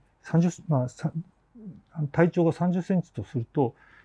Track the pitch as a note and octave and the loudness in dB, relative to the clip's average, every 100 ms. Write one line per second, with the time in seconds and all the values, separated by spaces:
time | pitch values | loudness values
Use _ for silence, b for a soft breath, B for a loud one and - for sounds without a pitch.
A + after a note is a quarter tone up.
0 | _ _ - D#3+ F3 - - C#3+ B2 - | _ _ 0 2 2 0 -2 0 0 -4
1 | D#3 E3 - _ _ A#3+ G#3+ - _ D#3+ | -6 -6 -10 _ _ -20 -18 -18 _ -8
2 | D3 - E3+ F3+ E3 - F3 F3+ E3+ F#3 | -4 2 2 4 0 2 0 -2 0 -2
3 | - - G2 B2+ A#2 - B2 b b b | -2 -8 -8 -6 -4 0 0 b b b